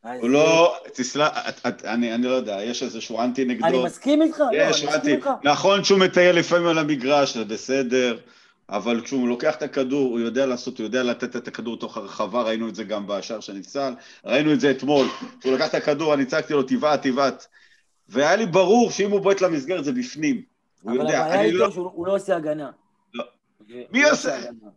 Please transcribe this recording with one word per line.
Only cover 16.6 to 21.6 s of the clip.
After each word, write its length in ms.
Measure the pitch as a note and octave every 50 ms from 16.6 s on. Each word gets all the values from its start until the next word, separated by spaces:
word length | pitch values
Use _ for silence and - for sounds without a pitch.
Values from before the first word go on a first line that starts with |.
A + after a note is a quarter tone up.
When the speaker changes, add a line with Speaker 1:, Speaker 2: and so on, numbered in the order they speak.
Speaker 2:
"תבעט, 440 | C3 C3+ C3+ A#2+ C#3+ D3+ D3 C#3 -
תבעט." 400 | C#3 B2 C3 C#3 C3 B2 - - _ _ _ _ _ _ _ _ _ _ _ _ _
והיה 280 | - A#2+ C#3+ D#3 F3+
לי 100 | G#3+ A3+
ברור 440 | F#3+ D#3 F#3 F#3+ F3 G#3+ A#3+ A#3+ F#3
שאם 200 | D#3 - G3 G#3
הוא 100 | G3+ G3+
בועט 200 | - G3 G3 G3
למסגרת, 440 | F#3+ F3+ E3 D3 C3 C#3 F#3 F3 C#3+
זה 80 | C#3+
בפנים. 500 | C3 B2 A#2+ B2+ - D3 D#3 D3 C3 G#2 F2 _ _ _ _ _ _ _
הוא 100 | _ G#2
Speaker 1:
אבל 80 | A#2 C3
Speaker 2:
יודע, 200 | D3 D#3 D#3 C3+
Speaker 1:
הבעיה 200 | - D#3 F3 G3
Speaker 2:
אני 60 | G#3
Speaker 1:
איתו 120 | G#3+ E3+
Speaker 2:
לא 120 | F#3